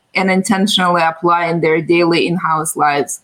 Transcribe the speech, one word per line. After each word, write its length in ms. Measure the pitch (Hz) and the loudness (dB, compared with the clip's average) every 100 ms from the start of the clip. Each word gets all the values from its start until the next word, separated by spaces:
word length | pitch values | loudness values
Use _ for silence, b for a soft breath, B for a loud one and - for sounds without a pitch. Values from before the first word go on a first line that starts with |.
| _ | _
and 160 | 196 190 | -4 0
intentionally 720 | 190 190 190 196 190 180 175 | 0 0 0 0 0 2 2
apply 460 | 160 165 175 170 170 | 0 0 0 0 0
in 140 | 165 | -2
their 200 | 160 160 | 0 0
daily 460 | 156 175 175 170 127 | 2 2 2 2 0
in-house 480 | 175 160 160 156 - | -2 -2 -2 -4 -2
lives? 440 | 147 143 - - | 0 0 -4 -8